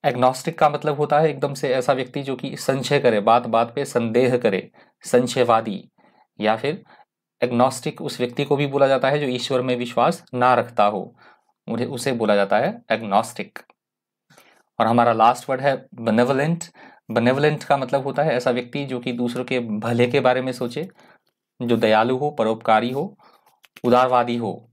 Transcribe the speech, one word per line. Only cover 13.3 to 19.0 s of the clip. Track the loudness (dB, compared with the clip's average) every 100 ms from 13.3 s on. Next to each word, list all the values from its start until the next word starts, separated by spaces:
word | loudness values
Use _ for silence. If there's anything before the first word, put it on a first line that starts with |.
| -10 -14 -16 -20 _ _ _ _ _ _ _ _ _ _ -2
और | 2
हमारा | 4 4
लास्ट | 6 4 4 -4
वर्ड | -2
है | 0 -2 -8
बेनेवोलेंट। | -8 0 2 2 2 0 -4 -6 _ -20 _ _
बेनेवोलेंट | 0 2 2 0 0
का | -2 -2
मतलब | 0 -2
होता | -2 -2
है | -2
ऐसा | 0 0
व्यक्ति | -2 -4 -8
जो | -6 -6